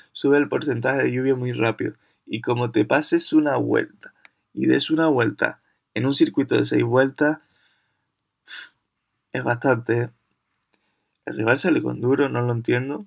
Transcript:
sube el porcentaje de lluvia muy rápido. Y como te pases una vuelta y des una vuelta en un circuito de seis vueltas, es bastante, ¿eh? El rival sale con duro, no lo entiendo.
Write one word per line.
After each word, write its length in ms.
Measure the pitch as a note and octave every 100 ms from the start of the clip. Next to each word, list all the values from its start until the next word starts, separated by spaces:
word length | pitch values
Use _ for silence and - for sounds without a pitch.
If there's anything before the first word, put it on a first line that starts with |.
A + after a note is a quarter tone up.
| _
sube 260 | - C#3+ C#3+
el 120 | C#3+
porcentaje 540 | C3+ D3 A#2+ B2 C3+
de 80 | B2+
lluvia 220 | B2 C3 B2+
muy 180 | B2
rápido. 400 | A#2+ A#2 G#2+ - - _ _ -
Y 120 | A2+
como 300 | B2 A#2+ A#2+
te 120 | A2
pases 480 | G#2 C3+ D#3 E3+ -
una 240 | D#3 D3 B2+
vuelta 580 | A2+ A2+ - _ - _ - _ _
y 120 | - -
des 240 | B2+ C#3
una 180 | D#3 D#3+
vuelta 540 | C3+ A2+ G#2 - - _ _ _
en 120 | - B2+
un 60 |
circuito 420 | C#3 D#4 - F#3 B2
de 100 | A#2+
seis 180 | B2
vueltas, 540 | A#2+ B2 C3+ C3+ D3 D#3 _ _ _ _ _ _ _ _ _ _ - - - _ _ _ _ _ _
es 120 | B2+
bastante, 580 | B2+ A#2+ C#3 B2 A#2 A#2
¿eh? 80 | A#2+ _ _ _ _ _ _ _ _ _ _ _ -
El 120 | G#2+
rival 200 | A2 C3
sale 240 | F#3 D3
con 200 | B2 B2+
duro, 260 | A#2+ C#3 C#3
no 140 | B2
lo 100 | A#2+
entiendo. 540 | A#2 A#2 B2 C3 D3